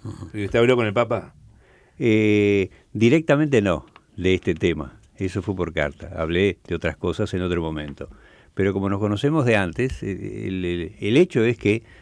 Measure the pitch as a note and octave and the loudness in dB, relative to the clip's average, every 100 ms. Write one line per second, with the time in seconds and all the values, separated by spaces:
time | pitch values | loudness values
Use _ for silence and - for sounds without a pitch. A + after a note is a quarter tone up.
0 | G#2 - F2+ G#2 G2 A#2 A#2+ B2 A2 G2+ | -14 -14 -12 -8 -2 2 4 4 2 0
1 | A2+ A2+ - - - - _ _ _ - | 0 -2 -6 -16 -20 -20 _ _ _ -2
2 | A#2+ A2 G#2+ G#2 G#2 G2+ F#2+ - _ A2+ | 2 4 4 4 4 2 0 -6 _ 2
3 | A#2 D#3 D#3+ C#3+ D3+ C3+ G2 D#2 - - | 4 4 4 2 2 2 2 0 -4 -20
4 | _ - F2+ F#2 - E2 F#2 D#2 C#2+ - | _ -2 0 2 0 0 0 0 -6 -14
5 | _ - F#2+ G2 F2+ F#2 E2 D#2+ D2 - | _ -8 -6 -4 -4 -4 -4 -2 -4 -4
6 | E2+ F2+ D#2+ E2+ G2+ E2+ - E2+ E2 - | -12 -6 -2 0 0 0 -6 -4 -4 -4
7 | F2+ E2+ G#2 F#2+ F2+ F2 D#2+ D#2 D2 C#2 | -4 -4 -4 -4 -2 -2 -4 -6 -10 -12
8 | - - - - _ - G2 G2 G2 G2 | -16 -18 -20 -20 _ -4 -2 0 -2 -2
9 | G#2 G#2 C#3+ D#3+ B2 G#2+ F#2 D#2+ B2+ - | -2 0 0 2 2 2 0 -2 -4 -4
10 | - F#2+ G2+ G#2 G#2+ F#2+ F2+ F2 E2 - | -8 -8 -10 -8 -6 -4 -4 -4 -6 -8
11 | G2+ B2 F#3 C3+ A2+ A#2 G#2 G#2+ - - | 0 2 2 2 0 0 0 0 -4 -20